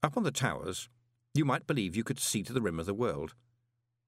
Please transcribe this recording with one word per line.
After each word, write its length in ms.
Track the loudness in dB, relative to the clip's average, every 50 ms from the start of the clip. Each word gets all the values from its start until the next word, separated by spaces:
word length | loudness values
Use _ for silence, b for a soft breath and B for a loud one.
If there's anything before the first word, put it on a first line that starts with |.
up 140 | 0 0 2
on 60 | 0
the 80 | 0 0
towers, 580 | 0 0 0 0 0 -2 -4 -6 -6 -6 -10 -12 _ _ _ _ _ _ _ _ 2
you 100 | 2 4
might 220 | 4 2 0 0
believe 280 | 0 0 0 0 0 0
you 100 | -2 -2
could 140 | -2 -2 -2
see 240 | -2 0 0 -2
to 120 | -2 -2 0
the 80 | 0
rim 180 | 0 0 0 0
of 60 | -2
the 80 | -2 0
world. 400 | 0 0 0 0 -2 -4 -6 -10 _ _ _ _ _ _ _ _ _ _ _ _ _ _